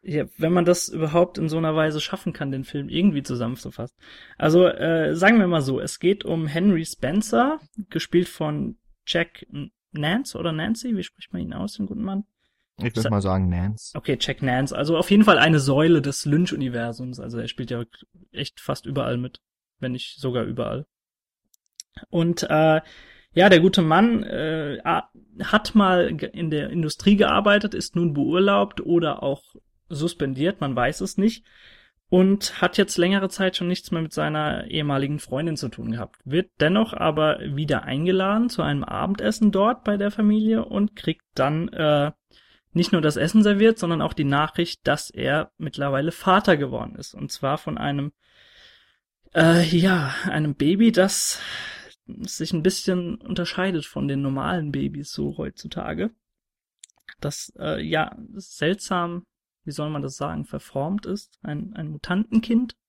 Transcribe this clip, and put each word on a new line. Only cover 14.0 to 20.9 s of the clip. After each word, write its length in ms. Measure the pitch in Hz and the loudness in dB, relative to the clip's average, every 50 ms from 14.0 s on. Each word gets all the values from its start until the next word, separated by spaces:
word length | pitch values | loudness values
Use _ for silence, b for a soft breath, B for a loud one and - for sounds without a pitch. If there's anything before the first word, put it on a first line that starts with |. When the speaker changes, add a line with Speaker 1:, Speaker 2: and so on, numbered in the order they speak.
| - - 139 - | -4 -4 -2 -2
Speaker 1:
Jack 220 | - - - - - | -2 -6 -4 -4 -2
Nance, 320 | 131 123 127 139 139 - - | 0 0 0 0 -2 -2 -4
also 200 | 143 151 165 156 | -2 0 0 0
auf 120 | 180 - | 2 4
jeden 140 | 196 208 220 | 6 6 8
Fall 160 | 214 185 135 | 8 8 6
eine 200 | 127 160 160 151 | 6 6 6 4
Säule 420 | 135 139 135 139 156 165 170 151 | 4 4 4 4 6 6 6 4
des 240 | 135 139 139 - - | 4 0 -4 -4 -2
Lynch-Universums, 960 | 147 147 156 180 175 160 - 135 127 120 120 117 117 117 110 127 127 123 117 | 0 2 2 2 0 0 -4 -4 -4 -4 -4 -6 -6 -6 -8 -10 -10 -10 -10
also 200 | 110 117 117 117 | -10 -10 -8 -8
er 80 | 113 113 | -8 -8
spielt 240 | - - 127 113 | -8 -10 -8 -6
ja 120 | 127 117 120 _ _ - - _ _ - - _ | -6 -6 -6 _ _ -20 -20 _ _ -20 -20 _
echt 280 | _ - 143 - _ - | _ -10 -10 -10 _ -14
fast 260 | - - 139 - _ | -8 -8 -8 -6 _
überall 320 | - 139 135 120 120 123 123 | -6 -4 -4 -2 -2 -2 -4
mit, 220 | 123 131 _ - _ _ _ _ _ _ _ _ | -4 -8 _ -16 _ _ _ _ _ _ _ _
wenn 140 | - 127 127 | -6 -6 -6
nicht 260 | 127 - - - - | -6 -8 -12 -14 -6
sogar 240 | - 131 123 123 113 | -6 -4 -2 -2 -4
überall. 420 | 113 120 120 117 104 110 127 147 _ | -4 -4 -6 -6 -6 -6 -8 -8 _